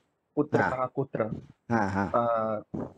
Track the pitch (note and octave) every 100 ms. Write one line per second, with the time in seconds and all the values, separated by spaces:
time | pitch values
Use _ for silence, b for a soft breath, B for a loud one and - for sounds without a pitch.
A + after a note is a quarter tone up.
0 | _ _ _ - C#3+ C#3+ G2 B2+ B2+ -
1 | C#3 - A2 - - - - A2+ G2 G2
2 | G2 A#2+ A#2 A#2 A2 G#2+ - - -